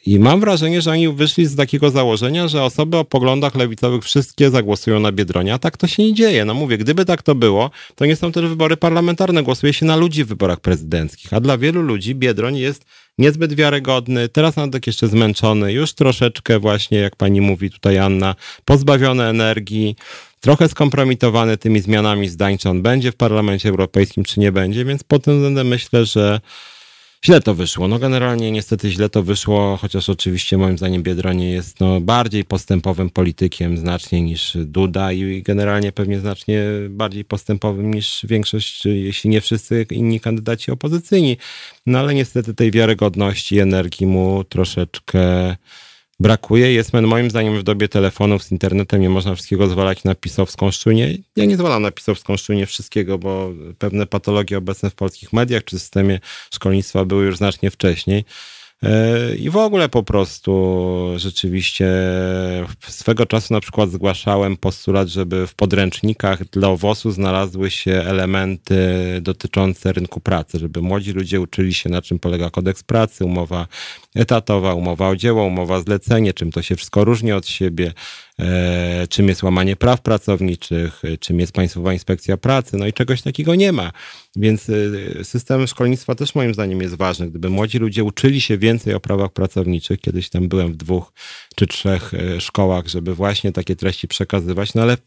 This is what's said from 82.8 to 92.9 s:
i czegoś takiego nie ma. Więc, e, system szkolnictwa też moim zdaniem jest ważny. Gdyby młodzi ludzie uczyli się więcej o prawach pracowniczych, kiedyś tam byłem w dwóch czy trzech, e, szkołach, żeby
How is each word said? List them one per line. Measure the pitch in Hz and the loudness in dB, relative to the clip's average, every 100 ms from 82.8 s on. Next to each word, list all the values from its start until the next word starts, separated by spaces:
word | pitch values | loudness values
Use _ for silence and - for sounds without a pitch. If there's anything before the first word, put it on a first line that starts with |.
| 101 | -6
i | |
czegoś | - 127 127 | -4 -2 -2
takiego | 139 131 151 | -4 -4 0
nie | 175 196 | 2 2
ma. | 151 87 - - - _ 101 | 0 -4 -10 -20 -20 _ 0
Więc, | 107 107 - | 2 2 -2
e, | 107 104 101 92 80 | -2 -2 -4 -10 -12
system | 98 120 - 131 127 | -6 -8 -2 -2 -2
szkolnictwa | - 123 127 - | 0 0 0 -4
też | 123 143 | -6 -4
moim | 151 120 | -2 -2
zdaniem | 104 98 92 | -2 -4 -4
jest | 92 | -6
ważny. | 87 92 90 87 | -2 -2 -2 -6
Gdyby | 80 92 | -6 -2
młodzi | 95 107 123 | -2 0 -2
ludzie | 110 104 | -2 -2
uczyli | 104 - 135 139 | -4 0 0 0
się | - 104 | -2 2
więcej | 110 117 110 | 2 2 -2
o | 98 | -6
prawach | - 101 98 | -2 -2 -2
pracowniczych, | - 95 - 90 87 - 95 | -2 -2 0 -2 -2 -4 -4
kiedyś | - 90 - | -4 -4 -4
tam | 92 90 | -4 -2
byłem | 95 85 | 0 -2
w | 80 | -4
dwóch | 80 90 - _ - - - - | -2 -4 -4 _ -20 -20 -18 -2
czy | 101 | -2
trzech, | - 98 95 - | 0 -2 -2 -4
e, | 87 90 87 | -6 -6 -6
szkołach, | - - 95 90 | -4 0 2 0
żeby | 82 | -4